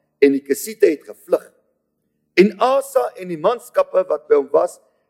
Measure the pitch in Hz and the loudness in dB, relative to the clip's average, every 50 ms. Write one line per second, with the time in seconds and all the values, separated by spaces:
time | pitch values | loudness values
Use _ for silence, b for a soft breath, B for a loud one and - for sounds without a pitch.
0 | _ _ _ _ 143 139 139 135 - - 135 - - 220 220 - 202 170 151 - | _ _ _ _ 2 2 2 0 -2 -4 -6 -6 -6 -12 -2 0 0 0 0 -2
1 | - - - - - - 170 - - - _ _ _ _ _ _ _ _ _ _ | -8 -18 -20 -20 -4 -4 -4 -4 -4 -12 _ _ _ _ _ _ _ _ _ _
2 | _ _ _ _ _ _ _ 170 190 214 196 196 233 254 269 277 262 - - 262 | _ _ _ _ _ _ _ 2 2 2 2 -2 -2 0 0 -2 -4 -2 -2 -2
3 | 240 - - - 185 180 170 151 160 208 247 233 - - - 190 185 - - 185 | -2 -2 -8 -12 -12 -12 -10 -2 -2 -2 -2 -2 -8 -6 -4 -4 -4 0 -2 -2
4 | 185 - 156 147 - - 147 143 135 127 - 165 175 175 - - _ _ _ _ | -2 -2 -6 -6 0 0 0 0 2 0 0 0 0 0 -6 -14 _ _ _ _
5 | _ | _